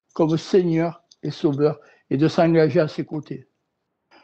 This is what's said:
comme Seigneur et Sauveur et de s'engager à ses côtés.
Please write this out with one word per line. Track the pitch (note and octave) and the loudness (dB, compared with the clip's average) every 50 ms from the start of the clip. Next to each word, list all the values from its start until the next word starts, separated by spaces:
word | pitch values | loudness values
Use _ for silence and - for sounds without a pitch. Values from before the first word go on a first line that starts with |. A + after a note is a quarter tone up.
| _ _ _ | _ _ _
comme | - E3 D#3 E3 D#3 | -2 0 0 0 -2
Seigneur | - - - G3 F3+ E3+ D#3+ D#3+ E3 E3+ E3 - _ _ _ _ - | -2 0 0 2 2 2 0 0 -2 -2 -6 -10 _ _ _ _ -12
et | D3+ | -12
Sauveur | C#3+ - - D#3 C#3 C#3 D3 D3+ D3 - - _ _ _ _ _ | -8 -2 -2 -2 0 2 0 0 0 -4 -10 _ _ _ _ _
et | - | -2
de | C3+ D#3 D3+ | 0 0 0
s'engager | - - E3 E3 E3 D#3+ D#3 D3 C3 F3 | 2 2 2 4 4 4 2 4 2 0
à | D#3 D3 | 0 0
ses | - - C#3+ | -4 -8 -10
côtés. | - - D3+ D3 - - C3+ - _ _ _ _ _ _ _ _ _ _ _ _ _ _ _ | -8 -10 -12 -10 -12 -14 -16 -16 _ _ _ _ _ _ _ _ _ _ _ _ _ _ _